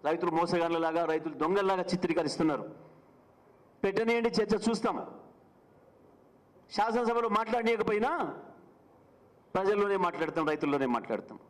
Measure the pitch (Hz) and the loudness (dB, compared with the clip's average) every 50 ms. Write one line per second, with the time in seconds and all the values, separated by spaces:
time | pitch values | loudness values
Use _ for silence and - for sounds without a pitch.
0 | - 147 165 170 180 175 156 165 175 175 175 170 170 165 170 165 165 160 160 170 | 2 0 0 2 0 0 2 2 2 2 2 0 2 2 2 0 0 0 0 0
1 | 170 156 160 160 156 160 147 131 151 165 190 202 196 190 190 185 175 180 185 180 | 0 2 0 0 -2 -4 -4 -2 0 2 2 2 2 2 0 0 0 -2 -2 -2
2 | - 170 160 165 160 143 - - 156 156 143 120 101 - - - - - - - | 0 0 0 0 0 -2 0 0 2 2 2 0 -4 -10 -14 -18 -20 -20 -20 -20
3 | - - - - - - - _ - - - - - - - - - 196 190 202 | -20 -20 -20 -20 -20 -20 -20 _ -20 -20 -20 -20 -20 -20 -6 -2 -2 0 2 2
4 | 226 226 233 233 226 233 190 202 208 185 220 202 - 226 226 - - 220 - - | 2 2 2 2 2 2 2 2 2 2 0 2 2 0 0 2 0 -2 -2 -2
5 | - - - - - - - - - - _ - - - - - - - - - | -8 -10 -14 -18 -20 -20 -20 -20 -20 -20 _ -20 -20 -20 -20 -20 -20 -20 -20 -20
6 | - - - - - - _ - _ _ _ - - - - - 208 233 220 247 | -20 -20 -20 -20 -20 -20 _ -20 _ _ _ -20 -20 -8 -4 -2 -2 0 0 0
7 | 240 226 233 233 233 220 202 214 226 220 233 240 226 226 233 214 - 233 214 214 | 0 0 0 0 0 0 0 0 0 0 -2 0 2 0 0 0 0 0 0 0
8 | 220 269 330 330 208 147 - - - - - - - - - - - - - - | 0 0 0 -2 -4 -6 -8 -12 -16 -20 -20 -20 -20 -20 -20 -20 -20 -20 -20 -20
9 | - - - - - - - - _ _ - 185 190 196 214 208 202 202 196 190 | -20 -20 -20 -20 -20 -20 -20 -20 _ _ -4 -2 0 2 2 2 2 2 2 2
10 | 175 175 - 151 160 151 151 165 160 151 143 147 - 143 139 139 135 127 120 113 | 2 0 0 -2 -4 -2 -2 0 0 0 0 0 0 0 0 2 2 2 0 -2
11 | - - 113 98 - - 110 - - | 0 -2 -4 -4 -4 -10 -18 -20 -20